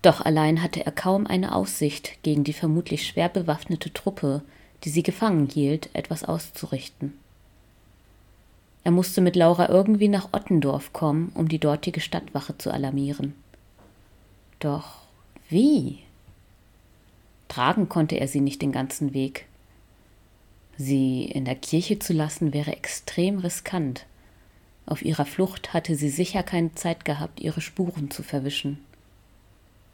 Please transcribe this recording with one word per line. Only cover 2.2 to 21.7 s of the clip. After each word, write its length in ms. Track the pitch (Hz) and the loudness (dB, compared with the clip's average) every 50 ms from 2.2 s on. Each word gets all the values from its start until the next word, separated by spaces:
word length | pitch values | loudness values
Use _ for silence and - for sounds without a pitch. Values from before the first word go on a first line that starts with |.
gegen 220 | - 160 151 147 143 | 0 0 2 2 2
die 80 | 151 | 0
vermutlich 540 | 147 - - 156 156 170 170 - 160 151 - | -2 -2 0 2 2 0 0 -2 -4 -4 -4
schwer 220 | - - 165 170 175 | -4 -2 0 0 0
bewaffnete 640 | - 190 170 165 151 151 - - 170 160 - 160 | 0 0 0 0 -2 -4 -2 -6 -6 -4 -4 -10
Truppe, 500 | - - - 196 190 - - 139 135 147 - - - - - _ _ - - | -10 -4 -4 -4 -4 0 -2 0 0 -2 -6 -10 -20 -20 -20 _ _ -12 -10
die 60 | 160 | 0
sie 120 | 143 170 | 0 0
gefangen 460 | 160 - 185 - 226 220 185 156 143 139 | 0 0 -2 0 2 2 4 4 2 2
hielt, 420 | - 156 143 139 151 160 - - - | 2 0 2 2 2 -2 -4 -6 -8
etwas 300 | - - - 165 - - | -8 -6 -6 -8 -6 -4
auszurichten. 880 | - 165 165 - - - - - - - - - - _ - 139 143 - - _ _ _ _ _ _ _ _ _ _ _ _ _ _ _ _ _ _ _ _ _ _ _ _ _ _ _ _ _ _ _ _ _ | -4 -4 -4 -6 -10 -12 -12 -8 -6 -6 -8 -8 -12 _ -10 -10 -10 -10 -14 _ _ _ _ _ _ _ _ _ _ _ _ _ _ _ _ _ _ _ _ _ _ _ _ _ _ _ _ _ _ _ _ _
Er 60 | 175 | 4
musste 320 | 170 180 180 185 - 196 | 4 4 4 2 4 4
mit 120 | 185 175 180 | 4 6 6
Laura 360 | 180 165 165 175 175 175 - | 6 6 6 6 6 4 6
irgendwie 380 | - 185 196 214 214 202 208 208 | 6 6 6 6 4 6 6 4
nach 200 | 202 190 190 - | 4 2 0 -2
Ottendorf 600 | - - - - 190 156 143 139 139 143 - - | -4 -4 0 2 2 4 4 2 0 -2 -6 -8
kommen, 400 | - - 160 151 147 156 170 185 - | -6 0 0 2 2 2 0 -2 -2
um 140 | - 165 160 | -2 0 0
die 100 | 160 156 | 0 2
dortige 420 | 156 147 147 151 - 180 165 160 | 2 2 0 0 -2 -4 -4 -4
Stadtwache 580 | - - - 170 - - - 143 - - 156 - | -6 -4 -6 -6 -6 -6 -8 -8 -6 -6 -12 -8
zu 120 | - - | -6 -6
alarmieren. 640 | - 139 139 135 139 139 139 139 143 - 135 143 143 - _ _ - _ _ _ _ - - - _ _ _ _ - _ _ _ - _ _ _ - _ | -4 -4 -4 -2 -2 -2 -2 -2 -4 -4 -6 -8 -8 -12 _ _ -20 _ _ _ _ -20 -20 -20 _ _ _ _ -20 _ _ _ -20 _ _ _ -12 _
Doch 400 | - 151 143 156 - - - - - _ _ _ - _ _ - - - | -4 -2 -2 -4 -6 -12 -20 -20 -20 _ _ _ -20 _ _ -20 -8 0
wie? 520 | 156 190 254 294 302 196 127 - - - - - - - _ - - _ _ _ - _ _ _ _ _ _ _ _ _ _ _ _ _ _ _ _ _ _ _ | 4 4 6 6 4 4 2 -2 -8 -10 -16 -20 -20 -20 _ -20 -20 _ _ _ -20 _ _ _ _ _ _ _ _ _ _ _ _ _ _ _ _ _ _ _
Tragen 400 | - 127 123 143 - 220 185 156 | -4 0 2 2 4 2 0 0
konnte 280 | - 170 156 156 - | 2 0 0 2 0
er 120 | - 139 135 | -2 -2 0
sie 120 | - 143 | 0 0
nicht 200 | 139 139 139 - | 0 0 -2 -2
den 120 | - 139 | -4 -2
ganzen 420 | 127 127 131 131 - - 151 139 135 | -2 -2 -4 -4 -4 -4 -4 -2 -2
Weg. 320 | 135 135 135 135 - - - - _ _ _ _ _ _ _ _ _ _ _ _ _ _ _ _ _ _ _ - _ _ _ - | -2 -4 -4 -6 -12 -18 -18 -20 _ _ _ _ _ _ _ _ _ _ _ _ _ _ _ _ _ _ _ -20 _ _ _ -12
Sie 480 | - 139 131 139 135 135 131 131 127 - | -8 -2 0 2 2 2 2 0 -2 -4
in 200 | - - 135 131 | -4 -4 -4 -4
der 100 | 127 131 | -4 -6
Kirche 440 | - - - | -6 -4 0